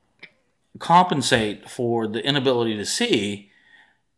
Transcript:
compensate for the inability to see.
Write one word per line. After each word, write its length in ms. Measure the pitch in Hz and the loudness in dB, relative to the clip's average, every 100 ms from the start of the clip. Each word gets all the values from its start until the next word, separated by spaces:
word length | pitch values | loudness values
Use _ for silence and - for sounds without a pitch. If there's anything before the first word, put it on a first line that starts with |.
| _ _ - _ _ _ _ - | _ _ -20 _ _ _ _ -10
compensate 920 | - 170 185 156 - 123 107 98 - | 4 4 6 2 2 2 2 -4 -10
for 380 | - 120 117 110 | -6 -2 -2 -2
the 180 | 110 135 | -4 -2
inability 500 | 143 131 123 117 107 | 0 0 0 0 -4
to 80 | 101 | -4
see. 680 | - 240 139 101 101 - _ _ - _ _ _ | -4 0 0 -2 -6 -14 _ _ -20 _ _ _